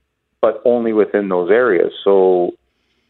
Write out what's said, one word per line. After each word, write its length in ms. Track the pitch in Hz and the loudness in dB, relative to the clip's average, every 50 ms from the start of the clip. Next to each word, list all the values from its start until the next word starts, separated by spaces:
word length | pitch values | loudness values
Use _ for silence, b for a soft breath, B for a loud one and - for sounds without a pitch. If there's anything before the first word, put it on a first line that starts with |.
| _ _ _ _ _ _ _ _ | _ _ _ _ _ _ _ _
but 200 | - 110 - - - | -2 -2 -2 -2 -2
only 260 | 123 120 120 117 113 | -2 0 0 -2 -2
within 380 | 110 110 101 92 - 104 101 98 | 0 0 0 0 -2 -4 -4 -2
those 200 | 92 90 90 85 | -2 -2 0 0
areas. 440 | 101 117 127 123 95 85 - - - - - | 0 2 2 2 0 0 0 -2 -4 -4 0
So, 480 | 98 98 98 92 92 92 90 87 - - - _ _ _ _ _ _ _ _ _ _ | 2 2 4 4 2 2 0 0 -4 -6 -10 _ _ _ _ _ _ _ _ _ _